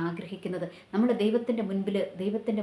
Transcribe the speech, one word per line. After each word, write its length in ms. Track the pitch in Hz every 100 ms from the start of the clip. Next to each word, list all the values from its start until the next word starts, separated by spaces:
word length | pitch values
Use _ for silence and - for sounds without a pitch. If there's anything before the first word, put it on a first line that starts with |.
| 170
ആഗ്രഹിക്കുന്നത്, 560 | 170 - 190 185 180 175 - -
നമ്മൾ 160 | 196 247 208
ദൈവത്തിൻ്റെ 400 | 208 233 233 226 196
മുൻപിൽ, 280 | 196 190 196 180 170
ദൈവത്തിൻ്റെ 420 | 196 214 233 214